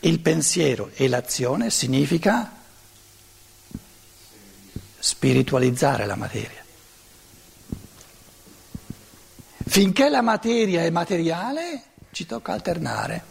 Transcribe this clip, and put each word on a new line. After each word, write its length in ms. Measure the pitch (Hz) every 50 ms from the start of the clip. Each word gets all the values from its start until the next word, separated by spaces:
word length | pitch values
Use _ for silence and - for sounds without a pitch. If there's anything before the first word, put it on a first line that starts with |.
il 180 | - 165 165 160
pensiero 680 | - 160 160 165 147 - - 175 160 143 123 107 101 - -
e 140 | - 135
l'azione 640 | 131 123 123 120 - - - 127 123 135 185 233 226
significa 800 | - - - 123 131 135 143 139 170 165 165 208 226 247 226 - - - - - - - - - - - - - - - - - - - - - - - - - - - - - - - - - - - - - - - - - - - - - - - - - - -
spiritualizzare 1040 | - - - - - 135 127 131 131 127 143 127 127 127 123 123 - 139 135 107 104
la 100 | 101 98
materia. 500 | 104 107 104 - 101 - - - - - - - - - - - - - - - - - - - - - - - - - - - - - - - - - - - - - - - - - - - - - - - - - - - - - - - - - - - - - - - - -
Finché 420 | - - 196 196 190 180 - 269 294
la 120 | 294 254
materia 640 | 240 226 220 208 - 226 233 233 220 196 180 170 165
è 60 | 170
materiale, 960 | 165 170 170 - 196 170 165 165 165 170 196 240 277 311 339 349 330 254 - _ _ - - _
ci 140 | - - 165
tocca 260 | - - - - -
alternare. 720 | - - - 180 170 170 160 123 110 107 110 - - - - -